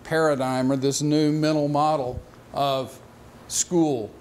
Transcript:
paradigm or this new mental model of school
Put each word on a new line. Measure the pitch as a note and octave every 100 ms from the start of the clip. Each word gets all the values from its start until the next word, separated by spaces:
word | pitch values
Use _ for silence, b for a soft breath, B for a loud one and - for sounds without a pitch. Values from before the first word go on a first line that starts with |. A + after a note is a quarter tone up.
paradigm | - D#3+ D#3 C3+ C3 B2+ C3
or | C#3
this | C#3 C3
new | D3 D3+ D3+
mental | D3+ D3+ D#3 D3
model | C#3+ D3+ D#3 B2+ B2+ - - -
of | - C#3 C3+ C3 - - - - - -
school | - - F3 D#3 C3 - -